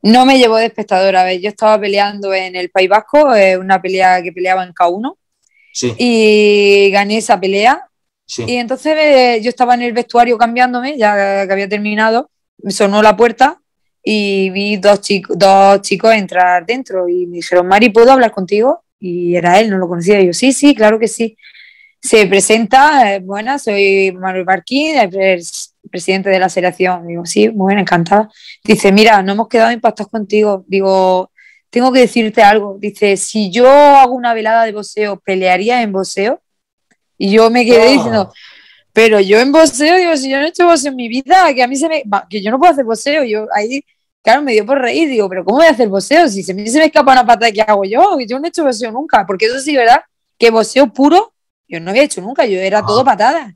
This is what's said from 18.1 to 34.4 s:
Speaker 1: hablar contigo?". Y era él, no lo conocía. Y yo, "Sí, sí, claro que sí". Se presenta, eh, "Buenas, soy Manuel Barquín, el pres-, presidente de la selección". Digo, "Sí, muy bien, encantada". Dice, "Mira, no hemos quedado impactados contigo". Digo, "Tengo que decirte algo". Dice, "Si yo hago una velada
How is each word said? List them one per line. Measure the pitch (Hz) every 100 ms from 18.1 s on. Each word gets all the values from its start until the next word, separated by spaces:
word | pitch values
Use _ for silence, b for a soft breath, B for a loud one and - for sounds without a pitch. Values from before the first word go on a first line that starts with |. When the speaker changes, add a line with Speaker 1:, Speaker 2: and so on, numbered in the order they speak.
Speaker 1:
hablar | 262 233
contigo?". | - 180 208 240 330 _ _
Y | 185 175 175 175
era | 170 185
él, | 226
no | 190
lo | 180
conocía. | 175 170 208
Y | 185
yo, |
"Sí, | 170 254
sí, | 269 285 254
claro | 214 220
que | 220
sí". | - 226 _ b b b b b b
Se | - 226 196
presenta, | 196 190 220 220 262 285 294 220 196
eh, |
"Buenas, | 185 196 220 277
soy | - 202 196 196 190
Manuel | 185 185 185 180
Barquín, | 190 - 262 311 302
el | 202
pres-, | 190 190 185 170 - - _ -
presidente | 180 170 190 196
de | 190
la | 185
selección". | 185 180 175 180 180 170
Digo, | 170 170
"Sí, | 208 214
muy | 226 190
bien, | 202
encantada". | 180 175 170 208 214 B B B
Dice, | - 214 196
"Mira, | 196 220 208
no | 190
hemos | 202 226
quedado | 240 226
impactados | 233 226 214 208
contigo". | 226 196 202 214 196 190
Digo, | 190 190 190 185 185 185 _ b b _
"Tengo | - 254
que | 254
decirte | 247 247 220 208
algo". | 202 214 202 196
Dice, | 208 208 208 190
"Si | - 220 202
yo | 180 247
hago | 285 294 277 262
una | 254 240
velada | 226